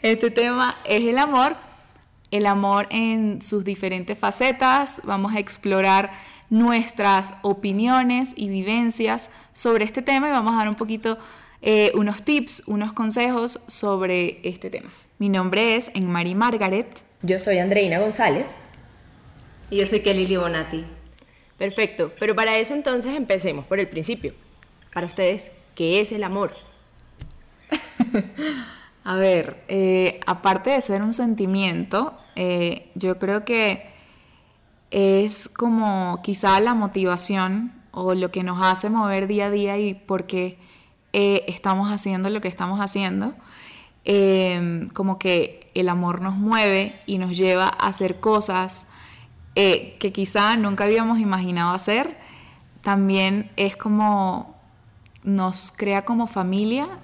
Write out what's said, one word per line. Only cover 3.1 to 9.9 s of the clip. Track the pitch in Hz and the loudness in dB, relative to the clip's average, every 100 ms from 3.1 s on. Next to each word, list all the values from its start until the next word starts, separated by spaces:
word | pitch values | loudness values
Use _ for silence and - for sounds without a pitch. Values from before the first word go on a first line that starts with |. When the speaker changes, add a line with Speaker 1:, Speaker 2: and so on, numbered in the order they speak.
| 220 214 202 | 0 0 -2
Speaker 1:
sus | - 208 190 | -4 -4 -4
diferentes | 190 190 185 180 208 | -4 -4 -4 -6 -4
facetas. | 233 - 254 254 262 262 277 - | -2 0 0 2 2 2 0 -6
Vamos | - 196 202 220 | -4 -4 -2 -2
a | |
explorar | 202 - 208 190 190 190 196 - - - - | -4 -6 0 2 4 4 2 -8 -20 -20 0
nuestras | 220 233 233 226 - 202 190 190 - | 4 4 4 0 0 4 4 2 -4
opiniones | 202 196 202 196 233 262 247 247 262 - | -2 0 0 0 2 4 4 0 -2 -4
y | 202 | -4
vivencias | 190 190 233 233 226 220 233 - - - | -2 0 0 0 0 -2 -2 -6 -14 -16
sobre | - 240 226 | -2 2 2
este | 214 | 0